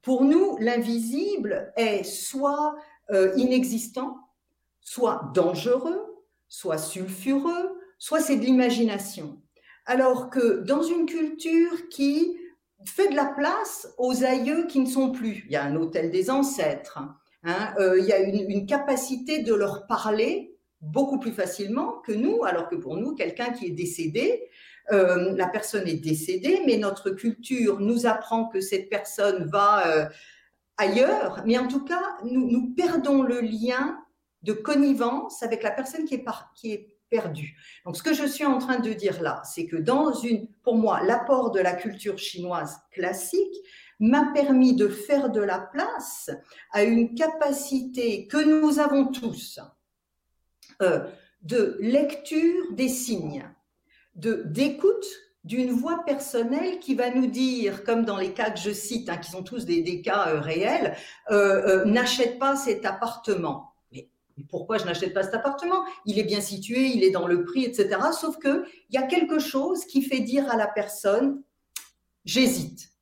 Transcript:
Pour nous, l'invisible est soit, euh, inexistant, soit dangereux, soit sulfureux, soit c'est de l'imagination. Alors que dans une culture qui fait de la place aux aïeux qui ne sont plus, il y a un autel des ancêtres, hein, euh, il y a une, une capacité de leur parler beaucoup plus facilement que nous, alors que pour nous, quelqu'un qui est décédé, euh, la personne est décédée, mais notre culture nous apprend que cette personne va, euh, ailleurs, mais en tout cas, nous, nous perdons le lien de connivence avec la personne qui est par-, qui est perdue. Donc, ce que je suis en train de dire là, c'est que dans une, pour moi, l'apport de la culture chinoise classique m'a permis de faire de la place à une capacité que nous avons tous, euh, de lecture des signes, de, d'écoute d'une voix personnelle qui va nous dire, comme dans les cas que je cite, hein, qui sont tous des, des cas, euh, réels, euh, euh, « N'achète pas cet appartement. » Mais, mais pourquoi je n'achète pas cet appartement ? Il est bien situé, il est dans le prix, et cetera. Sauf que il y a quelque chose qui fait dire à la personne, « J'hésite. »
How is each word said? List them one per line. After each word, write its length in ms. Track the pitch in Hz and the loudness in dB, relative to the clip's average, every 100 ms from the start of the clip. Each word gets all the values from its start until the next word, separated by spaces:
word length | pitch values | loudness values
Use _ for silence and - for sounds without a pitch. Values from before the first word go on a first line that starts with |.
Pour 220 | - 254 | 0 4
nous, 340 | 277 339 392 302 | 6 6 4 2
l'invisible 1120 | 226 240 202 233 226 277 403 381 208 180 - - | 0 0 0 -2 -2 -2 -2 -2 -2 -4 -4 0
est 280 | 226 202 | 0 0
soit, 720 | 180 - - 269 285 285 302 302 - _ - | -4 -8 -8 -2 0 0 -2 -4 -16 _ 0
euh, 220 | 196 190 269 | 4 4 4
inexistant, 800 | 254 254 202 226 - 262 277 - _ _ _ _ _ _ | 4 2 2 -4 -6 -8 -8 -10 _ _ _ _ _ _
soit 500 | - - 233 - 139 | -16 0 0 0 -2
dangereux, 720 | 143 175 165 240 262 330 381 440 - _ _ _ | 2 2 0 0 0 0 -4 -6 -16 _ _ _
soit 300 | - 180 156 | -10 -4 -4
sulfureux, 1000 | 156 185 185 - 269 277 339 349 370 - - _ | -4 -8 -8 -6 0 0 0 -2 -4 -8 -18 _
soit 220 | - 320 | -2 0
c'est 180 | 311 269 | 2 2
de 80 | 247 | 4
l'imagination. 960 | 254 247 233 226 202 - - 151 - _ _ _ - - | 4 4 4 2 0 -8 -10 -12 -14 _ _ _ -16 0
Alors 440 | 254 262 254 - | 4 4 2 -2
que 320 | 269 233 185 | 2 4 2
dans 180 | 180 294 | 2 0
une 240 | 330 339 320 | 2 0 0
culture 840 | 330 311 320 330 330 349 339 - | 0 -2 -2 2 4 4 0 -10
qui 480 | - 277 302 359 - - _ _ _ 196 | 0 2 2 0 -2 -14 _ _ _ -8
fait 240 | - 392 | 2 2
de 60 | 285 | 4
la 100 | 285 | 0
place 680 | 277 294 403 427 - - - | 0 0 0 -4 -10 -14 -2
aux 240 | 254 254 | 0 2
aïeux 420 | 254 262 240 320 339 | 2 2 2 0 0
qui 120 | 269 | 0
ne 80 | 254 | 0
sont 240 | 269 262 | 2 0
plus, 320 | - 220 196 - | -2 -6 -6 -4
il 60 | |
y 40 | 147 | -4
a 80 | |
un 120 | 143 156 | -2 -2
autel 340 | 165 175 165 | -2 0 0
des 220 | 180 185 | 0 0
ancêtres, 680 | 269 277 - 156 - - - 143 - _ _ | 2 0 0 -2 -2 -8 -14 -14 -16 _ _
hein, 300 | 170 185 208 202 | -4 -4 -2 2
euh, 220 | 190 185 | 4 4
il 60 | 190 | 4
y 60 | |
a 80 | 196 | 4
une, 300 | 196 202 190 | 2 0 -2
une 160 | 196 196 | -4 -2
capacité 760 | 277 285 254 - 254 - 302 | -2 0 -2 -2 -6 -4 -4
de 100 | 226 | 0
leur 320 | 208 202 196 - | 2 0 -4 -2
parler 720 | 220 214 214 247 392 - - _ _ | -2 0 0 0 -2 -8 -20 _ _
beaucoup 380 | 151 208 277 277 | -4 0 0 0
plus 120 | 226 | -4
facilement 680 | 220 185 - 196 247 415 466 | -4 -6 -4 -4 -4 -4 -8
que 100 | - | -6
nous, 300 | 214 277 453 | -2 0 2
alors 240 | 196 170 165 | 0 -2 -4
que 80 | 160 | -6
pour 220 | 131 170 | -6 -6
nous, 160 | 254 | -6
quelqu'un 380 | - 165 165 240 | -4 -6 -4 -6
qui 160 | 233 180 | -4 -6
est 40 | |
décédé, 800 | 156 170 - 160 214 330 480 - - - - - | -6 -6 -4 -4 -2 0 -2 -6 -20 -20 -16 0
euh, 440 | 202 180 180 185 190 | 4 4 4 0 0
la 120 | 180 | -2
personne 400 | 214 - 208 180 | -2 -4 -4 -4
est 160 | 156 | -4
décédée, 580 | 156 156 - 185 269 381 302 | -2 -4 -2 -2 0 2 2
mais 120 | 214 | 2
notre 340 | 202 196 202 | 0 -4 -6
culture 680 | 190 233 220 - 254 214 202 | -2 -4 -4 -6 0 0 2
nous 280 | 202 233 240 | 0 2 2
apprend 380 | 220 - 226 226 | 0 -2 -2 -2
que 160 | 190 | -4
cette 280 | 190 190 190 | -2 -4 -4
personne 560 | 208 - - 202 190 156 | -6 -6 0 0 0 0
va, 420 | 196 202 208 170 | 4 4 4 4
euh, 180 | 156 147 - - - _ _ _ - | 2 0 -8 -20 -20 _ _ _ -2
ailleurs, 680 | 196 208 277 427 185 - 220 | 0 4 4 4 -2 -4 0
mais 140 | 247 | 2
en 80 | 254 | 2
tout 160 | 277 | -4
cas, 340 | - 359 392 - | -2 -4 -4 -6
nous, 260 | 233 254 247 | -4 -2 0
nous 240 | 240 - | 0 0
perdons 480 | - 349 320 277 269 | 0 0 0 2 2
le 180 | 254 247 | 4 0
lien 600 | 226 220 240 254 285 - - _ _ _ | -2 -2 0 0 -2 -6 -16 _ _ _
de 120 | 208 | -6
connivence 920 | 214 - 285 285 233 233 277 - - | -4 0 4 4 4 0 -2 -8 -8
avec 180 | 233 226 | -4 -2
la 100 | 214 | -2
personne 340 | 269 269 330 302 | -4 -6 -6 -4
qui 100 | 247 | -6
est 80 | |
par-, 280 | 233 214 - _ | -6 -12 -16 _
qui 160 | 226 | -10
est 160 | 208 - _ _ | -10 -12 _ _
perdue. 460 | 226 175 151 147 - - - 180 | -2 -2 -8 -12 -16 -20 -16 -12
Donc, 120 | - | -6
ce 60 | |
que 100 | 311 | -2
je 120 | 294 285 | 0 0
suis 200 | - 285 | 0 0
en 120 | 247 | 0
train 200 | 254 240 | 0 -2
de 120 | 220 | -2
dire 300 | 196 196 160 | -2 -2 -2
là, 200 | 156 - | -4 -6
c'est 220 | - - 160 | -10 -8 -6
que 120 | 165 | -2
dans 340 | 156 269 302 | 0 2 2
une, 360 | 233 233 214 - _ | 0 0 -2 -2 _
pour 120 | 247 226 | 0 2
moi, 260 | 220 175 | 2 2
l'apport 480 | 185 240 - 262 226 | 2 0 2 2 2
de 80 | 190 | 2
la 140 | 180 | 0
culture 440 | 180 220 190 208 190 | 0 -6 -8 -8 -6
chinoise 600 | - 180 180 175 147 - _ | -8 -8 -6 -6 -6 -12 _
classique 640 | - 180 196 - 359 392 - - - - _ | -6 -4 -4 -2 0 0 -4 -18 -20 -20 _
m'a 320 | 214 285 302 | 4 6 4
permis 420 | 294 277 254 254 226 | 2 4 6 6 6
de 120 | 208 | 2
faire 440 | - - 285 262 | 0 0 2 2
de 100 | 214 | 0
la 180 | 202 185 | 0 -2
place 720 | - 277 415 480 - - - - - - - | -4 -4 -4 -6 -10 -12 -12 -12 -14 -20 -4
à 120 | 208 | 2
une 320 | 214 233 233 - | 4 6 4 2
capacité 1120 | 320 320 294 269 - 269 247 254 233 202 - | 0 2 0 0 -2 -4 -2 -2 -2 -2 -2
que 100 | 294 | 2
nous 420 | 302 311 302 294 | 6 6 6 4
avons 260 | 294 277 - | 4 4 2
tous, 540 | - 226 - - - - _ _ _ _ _ _ _ _ _ - _ | 0 -6 -8 -14 -18 -20 _ _ _ _ _ _ _ _ _ -20 _
euh, 240 | 185 147 - - _ _ | 2 2 -2 -16 _ _
de 340 | 156 240 190 - | -2 0 0 0
lecture 920 | 214 269 294 - - 311 339 359 - | 2 2 2 -4 -4 2 2 2 -4
des 160 | 202 262 | -2 -2
signes, 600 | 254 - 202 156 143 - _ _ _ _ _ _ 175 | -2 -4 -4 -4 -10 -14 _ _ _ _ _ _ -8
de, 280 | 214 220 151 | -4 -4 -4
d'écoute 600 | 156 285 285 392 415 - - _ _ | 0 0 4 2 2 -4 -14 _ _
d'une 280 | 165 247 247 | -6 -2 0
voix 320 | 247 330 339 339 | 0 -2 -4 -2
personnelle 760 | 277 - 233 233 285 370 359 | -4 -2 -2 0 0 -2 -4
qui 160 | - 233 | -4 0
va 160 | 247 | 2
nous 160 | 254 254 | 2 0
dire, 560 | 220 262 247 202 190 | 2 0 2 -2 -2
comme 200 | - 233 | 0 2
dans 140 | 226 196 | 2 0
les 160 | 185 | -4
cas 160 | - 214 | -2 -4
que 100 | 175 | -2
je 120 | 185 | -4
cite, 380 | 196 - 233 - | -6 -6 -6 -6
hein, 80 | 165 | -8
qui 120 | - | -8
sont 140 | 185 | -12
tous 220 | 185 240 170 | -8 -8 -2
des, 180 | 170 | 0
des 180 | 165 175 | 0 -4
cas, 280 | - 202 170 | -2 0 2
euh, 100 | 156 | 0
réels, 560 | 143 160 214 339 - - - - - | -2 -2 0 0 -2 -4 -14 -16 2
euh, 540 | 202 202 196 208 190 | 4 6 4 4 4
euh, « 20 | 202 | 4
N'achète 540 | 233 247 - 240 - | 2 2 2 0 2
pas 160 | 277 277 | 0 0
cet 300 | 247 196 202 | -2 -2 -2
appartement. » 880 | - 226 - - 185 165 131 - _ _ | -4 -6 -6 -4 -2 -2 -6 -12 _ _
Mais, 180 | 131 - _ _ - | -20 -20 _ _ -20
mais 80 | - | -10
pourquoi 280 | 175 - 214 | -10 -4 -4
je 80 | 185 | -2
n'achète 280 | 170 185 | -4 -2
pas 100 | 196 | -2
cet 120 | 190 233 | -2 -2
appartement ? 480 | 277 277 349 381 - - 214 | -2 -4 -2 -2 -2 -8 -2
Il 120 | 202 | -2
est 60 | |
bien 180 | 208 208 | 0 -2
situé, 460 | - 196 202 247 262 | -4 -10 -4 0 2
il 160 | 226 | 4
est 80 | 185 | 4
dans 160 | 185 175 | 4 2
le 160 | 175 | 0
prix, 220 | 175 262 247 | 0 -2 -2
et 80 | |
cetera. 380 | - 196 202 285 | 0 0 2 0
Sauf 260 | 330 330 - | 0 -4 -2
que 280 | 277 302 - - _ | 0 0 -2 -14 _
il 60 | 262 | -2
y 20 | |
a 60 | |
quelque 340 | 262 359 320 311 | 2 2 2 0
chose 480 | - 269 339 370 - | 0 -2 0 -2 0
qui 160 | 269 | 0
fait 200 | - 262 | 0 -2
dire 280 | 214 269 277 | 0 0 2
à 80 | 226 | 0
la 100 | 208 | 0
personne, « 760 | 208 202 - 202 220 277 277 - _ _ - - _ _ _ - | -2 -6 -2 0 2 2 -2 -12 _ _ -18 -18 _ _ _ -2
J'hésite. » 640 | 220 254 - - - - _ | 2 4 2 -6 -12 -20 _